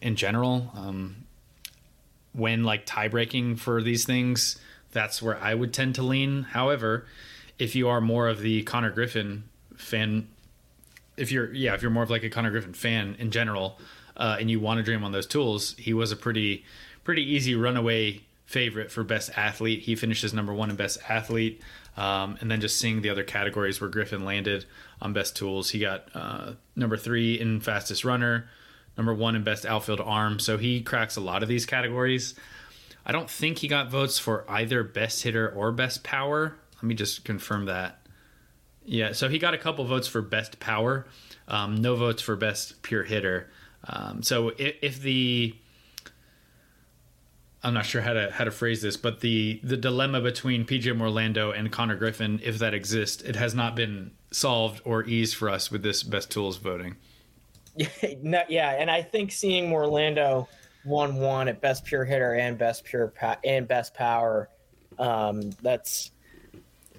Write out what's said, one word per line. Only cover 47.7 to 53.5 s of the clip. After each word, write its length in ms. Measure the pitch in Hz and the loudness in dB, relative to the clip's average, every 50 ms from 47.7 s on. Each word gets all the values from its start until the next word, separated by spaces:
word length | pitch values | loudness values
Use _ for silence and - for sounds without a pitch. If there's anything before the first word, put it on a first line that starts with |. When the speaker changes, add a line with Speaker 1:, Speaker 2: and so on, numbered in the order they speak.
| 117 | 2
Speaker 1:
not 100 | 110 107 | 2 0
sure 160 | - - 117 | 0 0 0
how 140 | 101 120 117 | 2 2 2
to, 160 | 110 101 98 | 2 2 0
how 140 | 92 - 120 | 0 0 0
to 60 | 110 | 0
phrase 300 | 101 - 117 117 113 107 | 0 0 0 0 2 2
this, 160 | 107 104 95 | 0 -2 -2
but 240 | - - 117 117 - | 0 -2 -2 -2 0
the, 400 | - 117 113 110 107 110 110 110 | 0 2 4 4 2 2 -2 -4
the 140 | - 123 131 | -2 -2 -2
dilemma 460 | 117 117 131 123 131 135 139 135 127 | 0 0 0 2 2 2 2 2 0
between 420 | 120 123 123 - - 131 123 117 117 | 0 0 -2 -2 0 0 2 2 2
P 140 | - 135 127 | 0 0 0
J 140 | 113 127 | 2 0
Morlando 640 | 120 113 113 110 107 110 110 110 107 110 107 104 101 104 | 0 2 2 2 2 2 2 2 2 2 2 0 0 -2
and 120 | 107 107 | -2 -2
Connor 260 | - - 117 110 104 | 0 0 0 2 2
Griffin, 440 | 95 110 110 110 - 110 104 107 107 | 2 0 0 0 0 0 0 0 0
if 160 | - 120 110 110 | -2 -2 -2 0
that 140 | 117 107 | 0 0
exists, 500 | 104 101 95 98 110 110 104 - - - | 0 0 -2 0 0 0 0 0 -2 -6
it 140 | - - 110 | -4 -4 -2
has 180 | 104 123 117 | 0 0 0